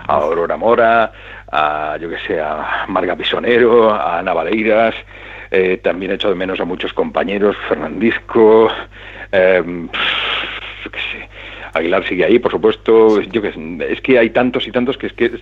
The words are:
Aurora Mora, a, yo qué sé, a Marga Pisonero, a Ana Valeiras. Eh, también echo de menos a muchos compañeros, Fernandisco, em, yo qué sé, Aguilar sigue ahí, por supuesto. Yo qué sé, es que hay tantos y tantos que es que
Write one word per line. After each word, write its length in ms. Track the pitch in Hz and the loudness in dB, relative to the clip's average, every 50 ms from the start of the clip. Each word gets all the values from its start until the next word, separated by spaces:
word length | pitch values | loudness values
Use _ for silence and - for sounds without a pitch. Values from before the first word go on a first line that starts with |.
| - | -4
Aurora 520 | - 71 73 73 78 82 85 85 80 80 76 | -2 0 0 2 0 0 0 -2 -2 -2 0
Mora, 540 | 85 110 117 117 117 113 117 117 110 107 - - - - - - - - | 2 2 4 4 4 4 4 2 2 0 -4 -12 -20 -20 -20 -20 -12 -6
a, 460 | - 73 76 76 76 76 76 76 76 78 | -2 0 0 0 0 -2 -4 -4 -6 -6
yo 120 | 82 82 | -6 -8
qué 80 | 82 - - | -8 -8 -6
sé, 120 | - 101 82 | -4 -4 -4
a 460 | 76 76 78 76 76 - - - - | -2 -4 -4 -6 -6 -6 -6 -6 -6
Marga 300 | - 95 92 90 92 87 | -4 -2 -2 -2 -2 -2
Pisonero, 720 | 80 - - - 87 80 107 123 117 123 117 117 120 113 110 | -4 -4 -4 -4 -2 0 2 4 4 6 6 6 6 6 4
a 280 | 107 104 69 82 87 85 | 2 2 -2 -2 -2 -2
Ana 160 | 90 95 87 | -2 -2 -2
Valeiras. 600 | 82 78 85 104 110 107 110 107 110 117 113 - - - - - - - - - - - - | -2 -2 -2 -2 -2 0 2 2 4 2 2 0 -4 -12 -18 -20 -20 -20 -20 -18 -18 -10 -4
Eh, 300 | - 95 92 92 92 90 - | 0 0 2 2 0 0 -2
también 300 | 95 90 90 98 92 98 | -2 -2 -2 -4 -6 -4
echo 160 | 92 - 104 | -2 -2 -2
de 60 | 95 | -2
menos 260 | 87 92 92 95 82 | -2 -2 -6 -4 -4
a 60 | 95 | -4
muchos 260 | 85 92 90 - 92 - | -6 -6 -6 -8 -8 -4
compañeros, 640 | - 87 82 73 73 76 90 98 104 101 104 98 - - | -4 -4 -2 -2 -4 -2 -2 -2 0 2 0 0 0 -2
Fernandisco, 1040 | - 92 76 76 78 78 87 104 117 104 - - - - 120 110 107 110 110 113 104 - - - - - - - - - - - - - | -4 -4 -4 -4 -8 -4 0 0 0 0 0 -6 -2 2 6 6 8 8 8 6 4 2 -2 -10 -14 -16 -20 -20 -18 -18 -18 -10 -2 2
em, 560 | 95 92 92 95 90 85 87 87 87 85 85 - - - - - - - - - - - - - - - - - - - | 4 4 4 4 2 2 -2 -6 -10 -10 -8 -6 -4 -4 -4 -4 -4 -6 -6 -6 -6 -8 -10 -12 -12 -14 -14 -16 -14 -14
yo 60 | - - | -12 -10
qué 60 | - | -10
sé, 300 | - - - - - - - - - - - - - - - | -8 -8 -10 -12 -14 -16 -18 -18 -18 -18 -16 -16 -14 -6 -4
Aguilar 340 | 82 80 85 92 98 90 | -4 -2 0 -2 -2 -2
sigue 180 | - 101 90 85 | -2 -2 0 2
ahí, 140 | 80 110 120 | 4 4 4
por 140 | - 101 107 | 2 2 -2
supuesto. 680 | 90 78 110 104 - - - 113 113 110 110 107 101 | 2 2 2 0 0 0 4 6 6 6 6 6 4
Yo 220 | - - 95 117 101 | 0 0 -4 -4 -4
qué 100 | 95 76 | -4 -6
sé, 400 | - 78 80 87 78 71 69 110 | -8 -10 -10 -8 -6 -4 -4 -6
es 80 | - | -4
que 180 | - - 131 123 | 0 2 4 4
hay 120 | 117 113 | 4 2
tantos 380 | 113 127 123 127 123 131 - 113 | 2 0 0 0 0 -2 -4 -4
y 20 | |
tantos 260 | 104 127 123 127 127 | -4 -2 -2 -2 -4
que 120 | - - 98 | -4 -6 -8
es 40 | - | -4
que 280 | - 117 120 113 113 | -2 -2 -2 -2 -4